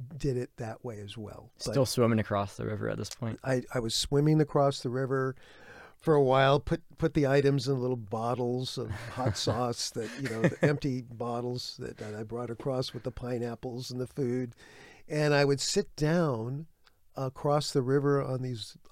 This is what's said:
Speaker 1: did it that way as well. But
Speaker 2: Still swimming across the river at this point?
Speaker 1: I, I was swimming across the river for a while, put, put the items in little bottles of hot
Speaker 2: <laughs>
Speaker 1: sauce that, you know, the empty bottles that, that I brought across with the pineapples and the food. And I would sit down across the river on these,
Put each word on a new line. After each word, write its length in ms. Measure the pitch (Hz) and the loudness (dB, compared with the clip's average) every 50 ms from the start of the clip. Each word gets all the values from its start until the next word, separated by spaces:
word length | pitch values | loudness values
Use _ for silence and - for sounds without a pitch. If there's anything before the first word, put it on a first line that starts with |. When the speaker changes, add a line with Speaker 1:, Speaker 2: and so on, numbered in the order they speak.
| 127 123 165 131 | -16 -14 -8 -4
Speaker 1:
did 180 | - 143 127 | -2 -2 0
it 140 | 123 123 - _ - | -2 -4 -6 _ -10
that 260 | 117 110 113 - - | -10 -10 -10 -10 -10
way 160 | 127 110 104 | -10 -10 -10
as 180 | 101 101 - 117 | -12 -12 -12 -12
well. 320 | 107 101 - - - - _ - - | -12 -12 -14 -16 -20 -20 _ -10 -6
But 80 | - | -2
Speaker 2:
Still 140 | 107 139 127 | 0 2 2
swimming 340 | - - 127 120 113 117 110 | 2 4 4 4 6 6 4
across 380 | 104 - 104 101 101 98 - - | 2 2 0 -2 -2 -2 -6 -6
the 80 | 117 | -6
river 240 | 110 107 104 107 113 | -6 -4 -4 -4 -4
at 80 | 107 107 | -4 -4
this 140 | 107 - | -6 -8
point? 280 | - - 123 113 110 - - | -8 -8 -6 -8 -8 -6 -4
Speaker 1:
I, 180 | 135 131 127 123 - - | -2 -2 -2 -2 -4 -4
I 60 | 131 | -4
was 160 | 113 113 - | -2 -2 -2
swimming 460 | - - - 143 143 147 156 156 156 | -2 -2 2 2 4 6 6 6 6
across 400 | 151 143 - 151 139 143 139 - | 4 4 4 4 4 4 2 0
the 80 | - 131 | -4 -4
river 480 | 117 131 135 123 135 135 131 131 131 - - - - - - - - - - - - | -2 -2 -2 0 0 0 0 -2 -4 -6 -12 -20 -20 -20 -20 -20 -20 -20 -20 -20 -20
for 180 | _ - 160 156 | _ 2 4 6
a 60 | 147 | 6
while, 380 | 139 127 131 135 135 139 139 147 | 6 6 6 8 8 8 6 4
put, 220 | - - 165 - - - - - | 4 0 -2 -4 -4 -8 -4 -2
put 160 | 165 156 - | -2 2 2
the 140 | 160 143 131 | 4 4 6
items 420 | 135 143 139 139 143 139 110 135 | 6 6 6 4 4 2 2 0
in 100 | 139 131 | 0 0
little 160 | 123 127 127 | 0 0 -2
bottles 840 | 120 110 101 117 110 113 120 127 120 123 120 123 127 131 127 - 135 | -2 -4 -6 -4 -2 0 0 0 0 0 0 -2 -2 -4 -6 -6 -6
of 140 | 117 110 98 113 117 - - | -6 -6 -6 -8 -8 -8 -6
hot 220 | 127 127 - - - | -2 -2 -2 -2 0
Speaker 2:
<laughs> 0 | |
Speaker 1:
sauce 520 | - 156 - - 123 120 120 - - - | 0 0 0 0 0 -2 -2 -4 -6 -6
that, 180 | - 123 110 107 - 139 | -6 -6 -8 -8 -8 -8
you 60 | 139 123 | -6 -6
know, 140 | 113 113 | -2 2
the 160 | 190 147 - - - | 2 2 2 2 2
empty 380 | 143 151 143 - 143 127 127 120 | 0 2 0 -2 -4 -4 -4 -6
bottles 720 | 120 120 110 120 120 120 120 120 123 123 123 - - - - | -10 -10 -8 -6 -4 -4 -4 -4 -4 -4 -6 -8 -10 -10 -10
that, 160 | 127 117 - - | -10 -12 -10 -10
that 140 | 110 107 107 | -10 -10 -10
I 100 | 107 113 | -10 -8
brought 260 | 107 113 120 123 113 | -8 -6 -6 -6 -6
across 440 | 117 - - 143 131 127 127 - - | -8 -6 -4 -4 -2 -2 -4 -4 -8
with 100 | 123 - | -8 -8
the 80 | 127 | -8
pineapples 800 | - - 123 123 127 117 120 120 113 - - 127 117 123 127 - | -8 -8 -6 -6 -4 -4 -4 -4 -6 -8 -8 -10 -8 -8 -10 -8
and 120 | 123 127 | -8 -8
the 60 | 127 120 | -8 -6
food. 460 | - - 143 120 123 127 127 120 117 - - - - - - - - - - - | -4 -4 -2 -2 0 -2 -4 -6 -8 -14 -20 -20 -20 -20 -20 -20 -20 -20 -12 -6
And 260 | 151 151 151 147 147 | -2 0 2 4 4
I 120 | 143 143 | 6 4
would 160 | 139 143 139 | 4 2 2
sit 340 | - - - 196 208 - - | 0 0 0 0 -2 -2 -2
down 720 | - 151 151 165 180 170 151 127 110 113 123 135 143 165 - _ _ _ _ _ _ _ _ _ | -2 0 2 4 4 2 2 0 -2 -4 -4 -6 -8 -10 -12 _ _ _ _ _ _ _ _ _
across 560 | - 135 131 - - - 147 147 151 143 - | -6 -6 -6 -4 -2 0 2 2 2 2 0
the 100 | - 143 123 | 0 0 2
river 380 | 123 135 143 139 143 143 139 | 2 2 2 4 4 2 2
on 200 | 139 135 131 123 | 2 0 -2 -4
these, 340 | 127 127 123 113 - - - - - - | -4 -6 -6 -8 -10 -12 -16 -18 -20 -12